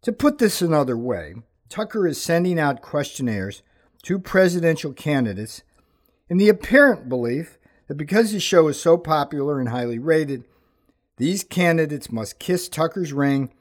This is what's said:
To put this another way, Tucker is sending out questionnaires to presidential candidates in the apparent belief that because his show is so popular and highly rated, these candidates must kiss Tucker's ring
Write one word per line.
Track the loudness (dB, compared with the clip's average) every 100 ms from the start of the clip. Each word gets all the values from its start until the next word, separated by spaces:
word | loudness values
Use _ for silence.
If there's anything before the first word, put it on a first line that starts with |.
To | -4
put | 0 0 2
this | 0 0
another | 0 2 2 -2
way, | -4 -6 -8 -16 -20 _ _
Tucker | -10 -6 -2 -2
is | -2
sending | -2 0 0 0
out | 0 -2
questionnaires | -6 -6 -4 -4 -4 -4 -6 -10 _ _ _ _
to | -6 -6
presidential | 0 4 4 4 0 0 -4
candidates | -6 -2 0 0 -4 -10 -14 _ _ _ _ _ _ _
in | 2
the | 4
apparent | 4 4 6 6 4 -2
belief | -4 -2 -4 -6 _ _ _ _
that | -10
because | -2 2 2
his | 0
show | 2 4 4
is | 2
so | 4 2
popular | 4 0 0 -4 -2 -2
and | -2
highly | -4 -4 -4
rated, | 0 2 2 -6 -12 _ _ _ _ _ _ _
these | -2 -2
candidates | -4 0 2 2 0 -4 -8
must | -8 -8 -12
kiss | -4 -4 -4
Tucker's | -4 -4 -2 -6
ring | -2 0 0 -4 _